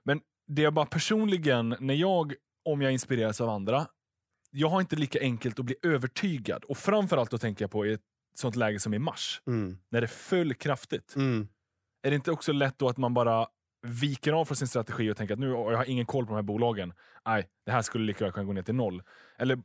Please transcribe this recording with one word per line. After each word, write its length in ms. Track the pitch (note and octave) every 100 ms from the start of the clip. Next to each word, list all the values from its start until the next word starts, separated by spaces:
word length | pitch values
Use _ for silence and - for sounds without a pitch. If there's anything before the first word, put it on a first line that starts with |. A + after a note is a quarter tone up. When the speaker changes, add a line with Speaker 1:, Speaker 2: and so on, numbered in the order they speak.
Speaker 1:
Men 180 | C3 D3+ - _ -
det 180 | C#3+
är 60 | D3+
bara 160 | D#3 C#3+
personligen, 880 | D#3+ - A3 G#3+ F3+ D3+ B2 A#2 A#2+
när 140 | C3
jag, 400 | C#3+ F#3 F3+ D3+ - _ _
om 180 | D#3+ C#3+
jag 100 | C3+
inspireras 480 | C3 - B2 A2 G#2
av 80 | A#2
andra, 380 | G#2 G2 C3 E3 _ _ _ _ _ _
jag 180 | C#3 D#3
har 120 | F#3+
inte 160 | F3+ D3+
lika 240 | C#3 C3
enkelt 380 | C3 A#2 A#2+ A2
att 60 |
bli 120 | B2 C3
övertygad. 800 | E3+ C#3+ B2 - G3+ C#3+ G#2 E2+
Och 120 | - C3+
framförallt 520 | - G#3 F#3+ D3+ A#2
då 80 | A2+
tänker 240 | A#2 G2+
jag 60 | G2+
på 160 | G#2+ G#2
i 60 |
ett 80 | G#2+ - _ _
sånt 220 | - B2+ A#2
läge 240 | A2 G#2
som 140 | A2
i 40 | G#2+
mars, 440 | D#3+ - - - -
Speaker 2:
Mm. 320 | A#2 F#2+ F#2 _
Speaker 1:
när 100 | A#2
det 60 | A2+
föll 460 | - - F#3 D#3+
kraftigt. 640 | B2 D3 C3+ - - - C#3
Speaker 2:
Mm. 320 | C3+ A2+ G#2+ _ _ _ _ _
Speaker 1:
Är 80 | C#3
det 60 | D3
inte 140 | E3+
också 220 | D#3 -
lätt 260 | C#3+ C3+ -
då 100 | C3
att 80 | B2
man 180 | A#2+
bara 320 | B2 A#2 A2+ A2+ _ _ _ A#2+
viker 460 | A#2 D3 C3+ D3+
av 120 | D#3+
från 120 | D#3 C#3
sin 120 | C3+
strategi 420 | B2 G#2+ - G#2+
och 60 | G#2
tänker 180 | G#2
att 60 | G#2+
nu, 80 | C3+
jag 280 | A#2+ G#2+ A#2
har 80 | C3
ingen 160 | B2+ A#2
koll 180 | C#3 A2
på 40 |
de 20 | G#2+
här 60 |
bolagen. 500 | G2+ G#2 A#2+ G2+ F2+ - - - A2+
Nej, 220 | G#2+ F#2 _ -
det 60 |
här 100 | A#2+
skulle 220 | G#2+ A#2
lika 200 | G#2+ G2
väl 80 | G2+
kunna 140 | G2+ G2
gå 60 |
ner 100 | G2
till 120 | F2+
noll. 280 | B2+ G#2+ F2+ - - - -
Eller 200 | B2+ B2+